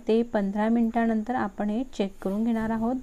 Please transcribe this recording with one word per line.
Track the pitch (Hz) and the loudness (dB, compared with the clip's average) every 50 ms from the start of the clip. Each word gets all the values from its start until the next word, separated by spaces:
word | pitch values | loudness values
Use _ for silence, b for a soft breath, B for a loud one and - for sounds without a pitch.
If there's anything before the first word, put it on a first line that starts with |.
| - | 2
ते | - 220 226 233 | 2 2 2 2
पंधरा | 233 - 214 196 196 196 208 214 226 | 2 0 0 0 0 0 0 2 2
मिनिटानंतर | 233 240 233 226 226 233 233 226 226 220 214 240 247 | 4 4 2 2 2 2 2 2 2 0 0 -2 -2
आपण | 254 220 202 - - 208 208 | -2 -2 -4 -2 -2 -2 -2
हे | 208 233 269 - - | 0 -2 -4 -4 -2
check | - 202 190 - - | -4 -4 -4 -4 -4
करून | - 190 196 214 226 | -4 -2 -2 0 0
घेणार | 240 226 220 220 220 | 0 0 0 0 -2
आहोत. | 226 220 226 233 262 262 | -2 0 0 -2 -2 -2